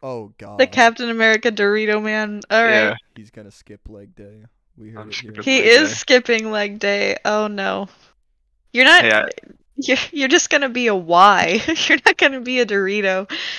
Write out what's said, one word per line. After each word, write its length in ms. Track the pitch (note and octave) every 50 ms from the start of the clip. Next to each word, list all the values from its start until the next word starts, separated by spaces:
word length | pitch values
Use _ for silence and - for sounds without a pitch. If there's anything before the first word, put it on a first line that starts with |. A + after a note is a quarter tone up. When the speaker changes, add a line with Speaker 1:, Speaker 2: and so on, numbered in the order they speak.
Speaker 1:
Oh, 320 | - C3+ B2+ A#2 G#2+ G2+ _ -
God. 200 | G#2+ G2+ G#2 C#3+
Speaker 2:
The 100 | C4 C4
Captain 420 | - C4 A#3 A#3 A3+ A#3 B3 A#3
America 420 | A#3 A3+ A3+ A3 A3 A3 - A#3+
Dorito 500 | A3 G3+ G#3 G3+ G#3 G#3+ A3 G#3+ G#3+ G#3+
Man. 400 | G#3+ G#3+ G#3+ G#3+ G#3+ G#3 G#3 G#3 - -
All 160 | G3+ A3 A#3
right. 240 | A3+ G#3+ G#3+ G#3+ G#3
Speaker 3:
Yeah. 60 | A2 - - _ _
Speaker 1:
He's 160 | A2+ G#2+ G#2
gonna 200 | _ A2+ G#2+ G2+
skip 300 | - - _ - G#2 G2+ - -
leg 280 | G#2+ G2+ G2+ F#2+ F#2
day. 300 | - G#2 G2+ G#2 G#2+ G#2+ A#2+ _ _ _ _ _ -
We 120 | A2 G#2+
heard 120 | A2 A2+
Speaker 3:
I'm 100 | G#2+ G#2+
Speaker 1:
it 60 | G#2 -
here. 120 | B2+ A2 G#2+
Speaker 3:
skipping 100 | G#2+ G#2+
Speaker 2:
He 160 | - C3+ C#3
Speaker 3:
leg 100 | - A3
Speaker 2:
is 200 | A#3+ C4+ D#4 D4
Speaker 3:
day. 60 | - -
Speaker 2:
skipping 520 | - - C#4 B3 B3 - A#3 A3+ A3 A3
leg 280 | G#3+ G#3+ G#3 G#3 G3+ G#3+
day. 380 | G#3 G3+ G3+ G3+ G2+ G2 - - -
Oh, 220 | - G#3+ G#3+ G#3+ G#3+
no. 400 | G#3 G3 G3 G3 F#3+ G3 G3 F#3+ _ _ _ _ _ _ _ _ _ _ _ _ _ _ _ _ -
You're 120 | A#3+ C4
not, 180 | C#4+ E4 F4+ D4+
Speaker 3:
Hey, 80 | - G#3+
I 160 | - - - - - - - - _ _ _ _
Speaker 2:
you're, 220 | - C4 - B3+ C4+ - -
you're 160 | - D4 C4+ C4
just 220 | C#4+ F4 - -
gonna 200 | E4 D4 C#4+ C4
be 180 | A3+ B3 B3 A3+
a 80 | G#3
Y. 640 | F#3 F3 D#3+ E3+ F3 F#3+ G#3 G3+ F#3+ F3 E3 F3+ A3 -
<laughs> 240 | - E4 - - -
You're 120 | - - -
not 120 | F4 G4 -
gonna 240 | F4 C#4+ C4+ C4
be 180 | A#3 B3 B3+ B3+
a 60 | A#3+
Dorito. 640 | G3+ G#3 G3+ G3 F#3+ G3+ G#3 G3+ F#3+ F#3+ F#3 G3+ G3+ D#4 - - - -